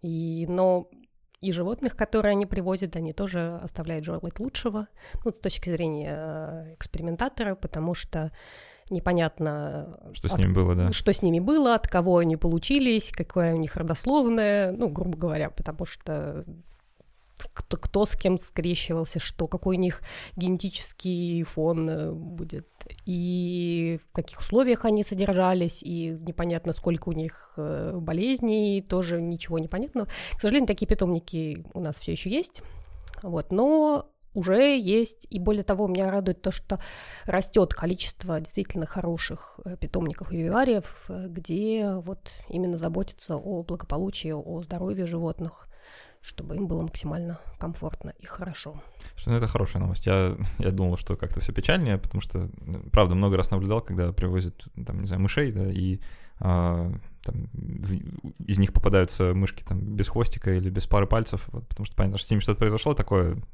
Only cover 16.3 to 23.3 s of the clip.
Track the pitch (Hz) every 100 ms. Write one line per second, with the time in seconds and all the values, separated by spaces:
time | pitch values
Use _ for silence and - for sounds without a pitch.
16.3 | 147 170 165 - - _ _ _ _ -
17.3 | - - - - - - 196 208 - 190
18.3 | 185 - - 170 175 - 165 160 170 -
19.3 | - 165 180 190 185 180 - - - -
20.3 | - 165 185 196 - - - 185 175 175
21.3 | 170 160 - 156 165 160 160 156 160 165
22.3 | 175 160 - 165 _ - - - 180 175